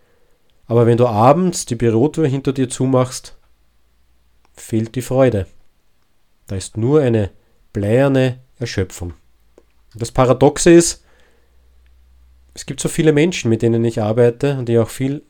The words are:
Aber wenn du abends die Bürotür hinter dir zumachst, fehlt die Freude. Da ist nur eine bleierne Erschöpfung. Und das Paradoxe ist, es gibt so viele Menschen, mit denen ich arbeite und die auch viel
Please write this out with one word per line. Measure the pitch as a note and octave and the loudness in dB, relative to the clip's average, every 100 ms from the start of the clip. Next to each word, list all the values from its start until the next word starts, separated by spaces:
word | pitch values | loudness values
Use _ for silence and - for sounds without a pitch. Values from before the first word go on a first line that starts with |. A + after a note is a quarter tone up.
| _ _ _ _ _ _ - | _ _ _ _ _ _ -2
Aber | A#2 A#2 | 2 4
wenn | A#2 | 4
du | B2 | 2
abends | G#2 A#2+ D#3 F#3 E3+ - | 4 4 4 2 -4 -6
die | A#2 | -4
Bürotür | A#2 A2 C#3+ D#3 D#3 | 0 2 0 0 -2
hinter | C3+ C3+ | -2 -4
dir | C3+ B2+ | -4 -4
zumachst, | - C3 C3 B2 - - - _ _ _ _ _ _ _ _ _ _ _ - | -2 -2 0 -2 -6 -18 -20 _ _ _ _ _ _ _ _ _ _ _ -20
fehlt | - A2 A2 - | -6 -4 -4 -6
die | |
Freude. | B2 C3 C3 G#2+ F#2 - - _ _ _ _ _ _ _ - | -4 0 2 0 -6 -12 -20 _ _ _ _ _ _ _ -12
Da | F#2+ | -12
ist | - A2+ | -10 -6
nur | A#2 D3+ | 0 2
eine | C3+ A2+ G2 - _ _ _ | 2 0 -2 -8 _ _ _
bleierne | - G2+ A#2 C#3 C3+ C3 B2+ _ - | -6 -2 2 2 2 0 -4 _ -12
Erschöpfung. | A#2+ - F#2 - F2+ E2 _ _ _ _ _ _ _ A2+ | -10 -6 -6 -8 -14 -14 _ _ _ _ _ _ _ -12
Und | |
das | A#2 | -8
Paradoxe | - B2+ B2+ C#3 C#3+ - | 0 2 4 2 2 4
ist, | E3+ - - _ _ _ _ _ _ _ _ _ _ _ _ _ _ _ - | 6 4 -4 _ _ _ _ _ _ _ _ _ _ _ _ _ _ _ -18
es | - | -12
gibt | C#3 | -8
so | D#3 | -6
viele | - D#3 | -2 2
Menschen, | D3 D#3+ - A#2+ | 2 2 0 -2
mit | A2+ | 0
denen | A#2+ A#2 A#2 | 0 0 -2
ich | A2+ | -2
arbeite | G#2+ A2+ A#2+ A#2+ C#3 C#3 | -2 2 2 2 -4 -4
und | A#2+ | -2
die | A#2 | 0
auch | A2 | 0
viel | - C3 C#3+ - | -4 -6 -6 -10